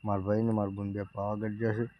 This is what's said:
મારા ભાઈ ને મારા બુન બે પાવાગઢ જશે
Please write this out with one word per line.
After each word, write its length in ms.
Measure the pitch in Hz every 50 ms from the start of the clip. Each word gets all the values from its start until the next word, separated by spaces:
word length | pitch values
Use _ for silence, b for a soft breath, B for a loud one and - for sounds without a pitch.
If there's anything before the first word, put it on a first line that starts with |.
| -
મારા 160 | 107 101 98
ભાઈ 220 | 92 101 104 107
ને 80 | 113 117
મારા 180 | 110 107 104 98
બુન 240 | 98 101 101 101
બે 100 | 98 101
પાવાગઢ 500 | 101 98 _ 101 101 104 107 104 107 110
જશે 360 | 104 104 113 113 110 110 117 113 -